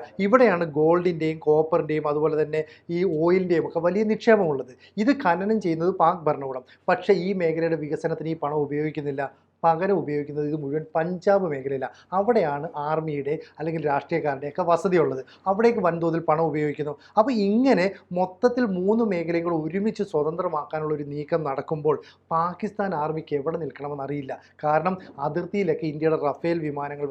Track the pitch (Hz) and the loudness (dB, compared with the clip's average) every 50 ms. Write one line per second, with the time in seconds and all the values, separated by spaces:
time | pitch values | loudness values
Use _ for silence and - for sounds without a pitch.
0 | - - - - 190 202 208 254 254 226 185 170 170 165 143 147 156 160 170 175 | -2 -6 -6 -2 0 4 6 6 6 6 4 2 0 -2 0 2 4 4 4 4
1 | 175 180 175 156 160 156 160 156 - 151 151 156 156 160 175 160 151 151 156 151 | 2 0 0 0 -2 -2 -4 -2 2 2 4 4 4 2 2 0 0 0 -2 -2
2 | 151 151 147 151 151 156 156 151 156 147 151 156 151 - - - _ - 175 175 | -2 -2 -2 0 0 0 2 0 -2 0 -2 -4 -4 -6 -10 -18 _ -6 -2 -2
3 | 180 196 165 151 160 170 180 190 185 180 175 160 - - - 170 160 175 180 208 | 0 0 0 2 2 4 4 2 2 2 2 0 0 0 -2 0 0 0 2 2
4 | 220 214 220 208 - 233 220 208 196 160 143 131 131 - - - - - - - | 2 0 0 0 4 4 4 6 4 2 0 -2 -4 -8 -12 -20 -20 -12 -4 -2
5 | 214 233 277 277 - 185 175 175 190 208 220 214 196 175 160 160 165 180 180 - | 2 2 2 2 2 0 0 2 0 0 0 0 0 0 0 0 0 0 2 4
6 | 170 160 180 175 156 151 147 131 139 135 131 127 - _ - _ - - 180 175 | 4 4 4 2 0 0 0 0 -2 -8 -8 -10 -12 _ -20 _ 0 0 0 2
7 | - - 202 175 170 185 202 190 175 165 160 165 165 165 165 151 151 147 156 156 | 4 2 2 4 2 -2 -2 0 0 0 0 2 0 0 0 -2 -2 -4 -6 -4
8 | - 160 160 156 156 156 165 160 - 143 151 156 147 135 147 147 151 156 147 156 | -2 -4 -4 -4 -4 -6 -4 -4 -4 -2 0 0 -2 -2 -2 -2 -2 -4 -4 -6
9 | 143 147 143 139 139 135 - _ _ _ _ _ - 165 165 160 185 190 202 180 | -6 -6 -4 -4 -6 -6 -8 _ _ _ _ _ 2 2 2 2 2 2 2 0
10 | 139 143 147 147 147 143 147 147 147 147 151 156 147 139 143 156 156 156 - 170 | 0 -2 -4 -4 -4 -4 -4 -4 -4 -2 -2 -4 -4 -4 -4 -4 -6 -4 -2 -2
11 | 160 170 185 175 - 208 202 196 190 170 147 135 131 139 139 131 131 120 - - | -2 -2 -4 -2 2 4 4 4 2 0 -4 -4 -6 -4 -4 -4 -6 -6 -10 -12
12 | - - 180 185 202 208 240 220 175 151 143 143 147 170 - 151 147 147 156 160 | -12 -4 -2 0 2 4 4 4 4 2 0 -2 -6 -6 -6 -6 -2 -2 -2 -2
13 | 160 160 147 143 135 143 156 160 160 - _ - 151 165 160 165 147 151 139 143 | -2 -2 -4 -4 -2 -2 -4 -4 -6 -10 _ -8 -6 -4 -4 -2 -2 0 0 0
14 | - - 170 160 139 147 139 131 143 147 - - 180 170 170 165 - 196 180 175 | -2 -2 -4 -2 0 -2 -2 -2 -6 -8 -6 -4 0 2 2 2 2 2 4 4
15 | 151 135 135 131 - - - - - 190 196 196 226 233 233 214 175 175 165 170 | 4 2 0 -4 -10 -14 -16 -8 -2 -2 0 4 4 4 4 4 2 0 0 2
16 | 165 170 165 165 160 165 151 156 165 160 143 151 151 151 143 - 151 151 143 - | 0 0 0 0 2 2 2 2 2 0 0 0 -2 -2 -2 -4 -6 -6 -8 -10
17 | - - - 208 220 262 254 220 196 196 208 233 262 277 240 180 175 196 190 - | -12 -4 2 2 2 4 2 2 2 2 4 4 4 4 4 4 4 0 0 -4
18 | - - 180 175 185 180 - - - 240 247 - 247 220 190 180 180 196 220 226 | -12 -6 -2 -2 -2 -2 -2 0 0 2 2 2 0 0 0 0 2 2 2 2
19 | 240 214 185 170 165 165 170 170 170 175 175 160 151 156 160 196 202 220 - - | 2 0 0 -2 -2 0 -2 -2 0 0 -2 -2 -2 -2 -4 -2 -2 -2 -2 -4
20 | 202 - - 151 147 151 160 170 180 180 165 151 143 - - 156 156 151 156 147 | -4 -2 0 -2 0 0 -2 -4 -4 -4 -2 -4 -6 -4 -6 -4 -2 -2 -4 -4
21 | 147 143 143 147 147 147 170 165 160 143 135 135 139 - 165 151 147 156 143 - | -4 -8 -8 -8 -6 -2 -2 -2 -2 -2 -4 -4 -4 -6 -4 -2 0 0 0 0
22 | - - - _ _ - 165 165 165 170 175 - - 208 - - 202 196 180 151 | -2 -12 -20 _ _ -4 -2 0 0 -2 -4 -6 -8 -6 -4 -4 -4 -2 -2 -2
23 | 151 156 160 160 156 - 147 143 135 160 160 165 160 139 - - 139 147 147 143 | -2 -4 -4 -6 -6 -4 -4 -2 -2 -2 -4 -4 -6 -8 -10 -10 -10 -10 -8 -8
24 | 135 135 143 147 139 131 127 - - _ _ - - 151 151 156 151 185 190 185 | -8 -8 -8 -8 -8 -8 -12 -12 -14 _ _ -4 0 2 2 2 2 0 -2 -4
25 | - - - - 139 151 151 170 170 170 - 202 196 170 151 - - 156 147 151 | -8 -14 -10 -6 -4 -4 -2 -4 -6 -4 -2 -2 0 0 0 0 -2 -6 -4 0
26 | 156 160 160 147 135 143 131 - - 170 170 170 156 151 143 143 143 143 147 143 | 0 2 2 2 0 -2 -2 -2 -2 -2 -2 -2 -2 -4 -6 -6 -6 -8 -6 -6
27 | 147 143 | -6 -6